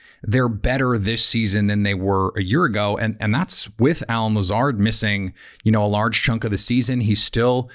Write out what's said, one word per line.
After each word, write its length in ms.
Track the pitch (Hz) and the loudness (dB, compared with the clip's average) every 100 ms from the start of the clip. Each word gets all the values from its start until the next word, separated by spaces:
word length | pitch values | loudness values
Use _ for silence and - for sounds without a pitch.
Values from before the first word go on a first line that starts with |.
| - - | -20 -12
they're 260 | 104 127 123 | -2 0 0
better 500 | 107 123 135 127 117 | 0 0 0 0 0
this 280 | 101 113 - | 0 0 0
season 420 | 113 107 104 101 | 0 0 0 2
than 160 | 104 | 2
they 120 | 101 98 | 0 0
were 360 | 98 95 95 - | 0 0 0 -2
a 60 | |
year 240 | 92 139 165 | -2 0 0
ago. 320 | 104 104 104 | 0 -2 -2
And, 200 | 110 110 | -4 -2
and 140 | 107 | -2
that's 360 | 123 185 - 107 - | 0 0 0 -2 0
with 240 | 127 170 - | 0 0 -4
Allen 280 | 113 110 107 | -2 0 0
Lazard 440 | 90 104 139 110 | 0 0 0 0
missing, 540 | 110 107 107 101 92 - - - | 2 2 0 -2 -4 -10 -20 -4
you 80 | 110 | 0
know, 120 | 110 | 2
a 40 | 104 | 2
large 340 | 104 113 107 | 0 0 0
chunk 220 | - 113 | 0 -2
of 80 | 113 | -2
the 60 | 98 | 0
season. 440 | - 120 120 123 | 0 0 0 0
He's 220 | 110 101 | 0 0
still, 460 | - 117 120 127 123 | 0 0 0 0 -4